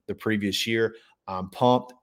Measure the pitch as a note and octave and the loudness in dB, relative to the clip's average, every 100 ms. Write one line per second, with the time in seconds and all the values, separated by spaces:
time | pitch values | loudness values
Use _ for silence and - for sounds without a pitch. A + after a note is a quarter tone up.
0 | - G2 A2+ G#2+ G2+ F#2+ A2+ A2+ A2 A2 | -12 -6 -2 0 0 -2 -2 0 0 -2
1 | _ _ - F#2+ F#2+ - B2 B2 - - | _ _ -10 -8 -8 0 4 4 0 -14